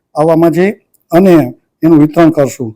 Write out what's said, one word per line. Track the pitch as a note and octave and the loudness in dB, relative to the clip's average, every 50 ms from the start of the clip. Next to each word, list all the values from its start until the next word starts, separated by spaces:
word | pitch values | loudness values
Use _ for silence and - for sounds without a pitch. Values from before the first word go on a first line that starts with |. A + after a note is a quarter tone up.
| _ _ - | _ _ -6
આવવામાં | D3 D3+ E3 E3 D#3+ E3 E3+ | -2 0 0 0 2 0 0
છે, | D3+ E3+ F#3 G3+ A3+ _ _ _ _ _ _ - | 0 0 -2 -2 -4 _ _ _ _ _ _ -4
અને | E3 E3 F#3+ F#3+ E3+ D#3 C3 B2 - _ _ _ _ - | -2 0 2 4 2 2 0 -2 -8 _ _ _ _ -4
એનું | - E3 E3+ D3 | 0 2 2 2
વિતરણ | D3+ D3+ - E3+ E3+ D#3 | 2 0 0 0 0 0
કરશું. | - D3+ C#3 B2 - - C3 A2 A2 | 0 -2 -4 -4 -4 -10 -14 -14 -16